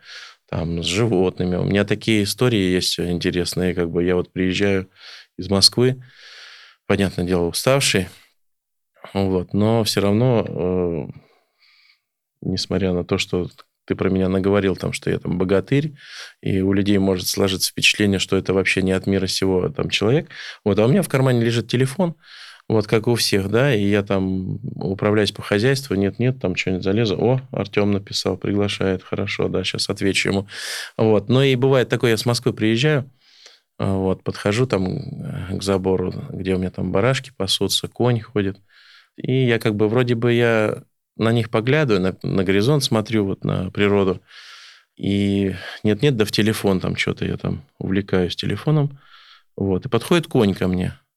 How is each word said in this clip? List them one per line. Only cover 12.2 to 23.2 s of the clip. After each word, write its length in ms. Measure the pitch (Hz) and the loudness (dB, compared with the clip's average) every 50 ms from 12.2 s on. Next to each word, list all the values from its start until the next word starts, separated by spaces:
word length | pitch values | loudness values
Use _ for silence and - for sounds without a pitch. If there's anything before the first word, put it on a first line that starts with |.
| _ _ _ _ | _ _ _ _
несмотря 520 | - - 92 92 - - 92 92 98 92 90 | -6 -6 -4 -4 -4 -4 -2 0 0 0 0
на 100 | 90 87 | -2 -2
то, 140 | - 98 | -2 -4
что 320 | 92 - - - 90 87 - - - - _ _ _ _ | -4 -2 -4 -4 -4 -4 -4 -10 -16 -20 _ _ _ _
ты 100 | - - | -8 -4
про 140 | - 92 95 | -2 0 0
меня 180 | 95 95 92 | 2 2 2
наговорил, 480 | 92 95 98 92 98 101 101 95 98 87 | 2 0 0 2 2 2 2 2 0 0
там, 160 | - 92 92 | -2 -4 -6
что 180 | 90 - - 90 | -6 -4 -4 -4
я 80 | 90 | -4
там 200 | 87 - - 87 | -4 -2 -4 -2
богатырь, 560 | 90 95 90 98 95 - - 135 143 151 156 - - - - - - - - - _ | -2 0 2 2 0 2 2 0 0 0 -2 -8 -12 -20 -20 -18 -18 -18 -18 -20 _
и 180 | - 104 101 95 | -6 -2 0 0
у 120 | 95 98 98 | 2 2 2
людей 240 | 101 98 101 104 | 2 2 2 2
может 300 | 98 95 98 95 90 90 | 2 4 2 0 0 -2
сложиться 440 | - - 101 101 95 95 90 - - | -4 -2 0 0 0 0 -2 -4 -4
впечатление, 480 | - - - - - - 104 101 98 90 | -4 0 0 0 2 2 2 2 2 0
что 160 | - - 98 | 0 0 0
это 180 | 95 - - 95 | 0 0 0 0
вообще 280 | 98 92 - - 95 | 0 2 2 0 0
не 100 | 92 92 | 2 2
от 160 | 92 95 - | 0 0 0
мира 200 | 98 98 95 92 | 0 0 0 0
сего, 420 | 92 - - 95 95 92 90 90 87 | -2 -2 -2 0 2 2 2 0 -2
там, 200 | 73 - 90 82 | -2 -4 -4 -2
человек. 400 | - - 101 110 131 165 - - - - - - - - _ | -2 0 2 2 2 2 0 -4 -12 -16 -16 -16 -18 -4 _
Вот, 120 | 104 98 101 | 0 4 4
а 60 | 107 | 4
у 40 | 113 | 4
меня 120 | - 202 165 | 4 2 2
в 60 | - | 2
кармане 320 | - 131 131 131 127 120 | 0 2 2 4 2 2
лежит 280 | 117 117 117 117 110 - | 2 2 0 0 -2 0
телефон, 460 | - 123 131 131 - - 185 170 156 - _ - - - - - - - _ | 0 0 0 0 0 -2 -2 -2 -2 -8 _ -20 -20 -20 -20 -20 -20 -18 _
вот, 180 | - 113 110 98 | 0 0 0 2
как 220 | - 117 110 98 | 2 0 2 2
у 80 | 120 120 | 2 0
всех, 340 | 107 | 0